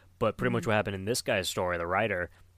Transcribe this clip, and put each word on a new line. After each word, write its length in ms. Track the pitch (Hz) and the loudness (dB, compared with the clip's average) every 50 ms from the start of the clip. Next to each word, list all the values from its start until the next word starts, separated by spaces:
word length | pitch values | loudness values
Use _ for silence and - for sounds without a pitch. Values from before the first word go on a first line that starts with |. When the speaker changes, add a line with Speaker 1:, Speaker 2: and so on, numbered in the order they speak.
| - - - - | -20 -20 -4 -2
Speaker 1:
But 180 | 120 107 - | 0 0 0
pretty 160 | - 123 123 | 0 0 0
much 100 | 120 113 - | 0 0 0
Speaker 2:
Mm-hmm. 60 | 113 | 2
Speaker 1:
what 60 | 107 | 2
happened 180 | 107 92 104 98 | 2 2 0 -4
in 80 | 95 95 | -4 -2
this 160 | 107 127 - | -2 -2 -2
guy's 260 | - 139 117 98 87 - | -2 0 0 0 -2 -2
story, 300 | - 110 92 90 87 85 | -2 0 0 0 0 -2
the 80 | 85 | 0
writer, 420 | 85 92 98 113 110 98 87 87 - - - - - - | 0 2 2 2 2 0 -2 -4 -6 -8 -14 -20 -20 -20